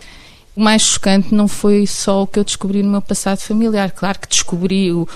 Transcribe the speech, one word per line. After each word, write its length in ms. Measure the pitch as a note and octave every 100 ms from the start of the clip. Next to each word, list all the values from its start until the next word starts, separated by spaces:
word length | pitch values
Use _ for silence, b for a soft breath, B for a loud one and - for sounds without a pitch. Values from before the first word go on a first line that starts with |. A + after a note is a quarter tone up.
| B B B B B -
O 60 |
mais 220 | G#3+ A3
chocante 520 | - - G3+ G3 G3 G#3
não 140 | G3+
foi 360 | - G#3 G3+ G3+
só 380 | - - G3
o 40 | G3
que 120 | G#3
eu 40 |
descobri 380 | G3+ - G3 G3
no 80 | G3+
meu 120 | G3+
passado 380 | - G3 G3 G3
familiar. 520 | - G#3+ A3+ G#3 F#3+
Claro 260 | - F#3 F#3+
que 100 | -
descobri, 600 | - - F3 F#3 F#3+ F#3
o, 160 | E3+ E3